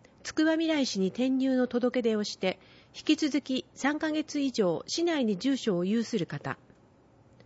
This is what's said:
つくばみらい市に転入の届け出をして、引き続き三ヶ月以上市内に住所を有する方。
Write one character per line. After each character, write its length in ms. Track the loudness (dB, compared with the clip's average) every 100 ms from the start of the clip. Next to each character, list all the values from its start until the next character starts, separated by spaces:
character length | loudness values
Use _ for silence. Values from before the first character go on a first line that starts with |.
| -20 -18
つ 120 | -8
く 120 | 0 2
ば 120 | 2
み 100 | 2
ら 120 | 0
い 60 | 0
市 140 | 0
に 80 | 0
転 240 | 0 0
入 260 | 2 2 2
の 100 | 2
届 340 | 2 0 2
け 80 | 0
出 60 | 0
を 80 |
し 140 | -2 -4
て、 220 | -4 -4 -10 -20 -20 -4
引 200 | 0 2
き 0 |
続 260 | 2 0
き 240 | -2 -4 -6
三 260 | -4 -2 0
ヶ 120 | -2
月 280 | -2 -4 -2
以 120 | -2
上 320 | 2 2 0 -4
市 180 | -2
内 220 | 0 2 0
に 120 | 0
住 200 | 0 0
所 200 | 0 0
を 80 | 2
有 180 | 0
す 140 | 0 -2
る 80 | -4
方。 300 | -6 -8 -10 -14 -20 -20 _ _ -20 -20 -20